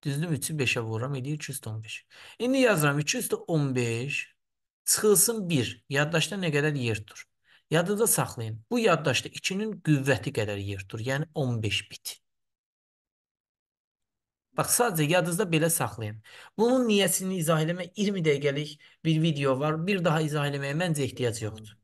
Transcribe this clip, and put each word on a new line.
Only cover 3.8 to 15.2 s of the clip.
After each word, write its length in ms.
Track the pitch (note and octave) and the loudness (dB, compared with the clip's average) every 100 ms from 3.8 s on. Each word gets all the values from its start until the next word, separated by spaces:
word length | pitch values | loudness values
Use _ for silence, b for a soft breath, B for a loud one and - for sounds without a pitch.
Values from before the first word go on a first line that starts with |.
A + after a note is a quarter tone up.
| A#2+ A#2 C3+ D3 - _ _ _ _ _ - | 0 -2 -4 -6 -8 _ _ _ _ _ -2
çıxılsın 600 | - G#3+ G3+ - A3+ F3+ | 2 4 4 4 0 0
bir. 360 | D#3+ G#2+ - _ | 0 0 -4 _
Yaddaşda 480 | C#3 D3+ E3 D3 G#3 | 0 2 0 -2 -2
nə 160 | F3+ | -2
qədər 220 | D3 D3+ D3 | 0 0 0
yer 180 | A#2+ G2+ | -2 -4
tutur? 280 | G#2 - - _ b b b | -6 -20 -20 _ b b b
Yadda 360 | D#3 F3+ G3+ A3+ | 0 2 2 2
saxlayın. 560 | - B2 - A2+ A2+ - | 2 0 -4 -8 -8 -4
Bu 80 | A#3+ | 0
yaddaşda 500 | A3 E3+ D3+ B2 - | 4 2 2 0 -2
ikinin 440 | - - F#3+ A3 G#3 | -6 -4 -4 -4 -6
qüvvəti 480 | - D3 C3 B2 - | 2 2 4 0 0
qədər 240 | - G#2 G2+ | -4 -4 -4
yer 180 | G2 G2 | -6 -8
tutur. 220 | G2 A2+ | -10 -10
Yəni 240 | A2+ C3+ D#3 | -4 -4 -4
on 240 | - C3+ A#2 | -4 -2 -2
beş 200 | G#2+ F#2+ - | -2 -4 -6
bit. 240 | - - - _ _ _ _ _ _ _ _ _ _ _ _ _ _ _ _ _ _ _ _ _ _ _ - | -14 -14 -16 _ _ _ _ _ _ _ _ _ _ _ _ _ _ _ _ _ _ _ _ _ _ _ -6
Bax, 200 | D3 - | 0 2
sadəcə 260 | A#3+ E3 D3 | 2 2 4
yadınızda 340 | F3+ | 4